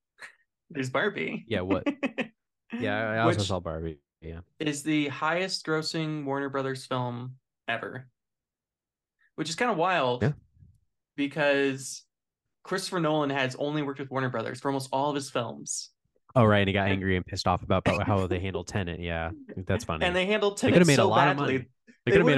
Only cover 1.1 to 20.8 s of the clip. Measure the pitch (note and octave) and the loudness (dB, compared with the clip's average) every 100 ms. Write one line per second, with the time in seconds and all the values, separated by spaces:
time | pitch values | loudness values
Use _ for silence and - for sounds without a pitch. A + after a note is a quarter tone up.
1.1 | F3+ - - - G#2 F#2 F#3 - C#4 C4+ | -2 -4 -6 -4 -2 0 0 -2 -4 -4
2.1 | - A#3 _ _ _ _ A#3 G#2+ G#2 A2 | -6 -10 _ _ _ _ -6 -2 -2 0
3.1 | A2 A2+ G#2 G2 F#2 E2+ D#2+ E2 D2+ _ | 2 2 2 0 -2 -4 -6 -8 -10 _
4.1 | _ D#2+ E2 - - D3+ C#3+ D#3 D3+ C#3+ | _ -16 -14 -14 -6 -4 -4 -2 -2 -2
5.1 | C3 D#3 E3+ F#3 - - D#3 D#3 E3 D#3 | -2 -2 -2 -4 -6 -4 -2 -2 -4 -4
6.1 | D3+ C#3 C#3 C#3 C3+ C3+ C3 - B2+ B2 | -4 -4 -4 -2 -4 -4 -6 -4 -4 -2
7.1 | A#2+ B2+ C3 _ _ - A#2 G#2 C3 C3 | -6 -10 -14 _ _ -6 -6 -6 -12 -14
8.1 | _ _ _ _ _ _ _ _ _ _ | _ _ _ _ _ _ _ _ _ _
9.1 | _ _ - D#3+ D#3+ B3 F3+ F3+ F3 B2+ | _ _ -8 -6 -2 0 2 2 2 2
10.1 | B2 A#2+ D3 - _ - _ _ _ _ | 2 0 -2 -10 _ -20 _ _ _ _
11.1 | - C#3+ D#3 C#3+ C#3 C#3 C3 C3 - - | -6 -4 0 2 4 2 -2 -8 -14 -18
12.1 | _ _ _ _ _ - F#3 F#3 F#3 D#3 | _ _ _ _ _ -8 -6 -2 0 2
13.1 | D#3 C#3+ C#3 C3 C3 D3 D3+ C#3 C#3 C3 | 2 2 0 -2 -2 -2 -2 -4 -6 -6
14.1 | C3 C3 A#2+ A2+ B2+ C#3 C3+ C3 C3+ D3 | -4 -2 -2 -6 -4 -2 -2 -2 -2 0
15.1 | C#3+ C#3 B2+ A#2 C#2+ D3+ - - _ _ | -2 -4 -4 -4 -8 -10 -10 -10 _ _
16.1 | _ _ C3 A2 G#2 G2 G2 G2 F#2+ F#2+ | _ _ 4 6 6 4 2 2 0 2
17.1 | F#2 - F#2+ F#2+ F2+ - F#2+ - G2 G2 | 0 -2 -2 0 0 2 2 2 0 2
18.1 | G2 F#2 F#2 F#2 F2+ F2 G#2+ F2 D#2+ F2 | 0 0 -2 -4 -6 -4 -4 -4 -4 -4
19.1 | E2 E2 - - - F#2 F#2+ - D#2+ F3+ | -4 -4 -8 -12 -8 -2 -2 -2 -2 0
20.1 | F3+ F3+ G#3+ G3+ G3 - F3 | 0 0 2 0 2 4 6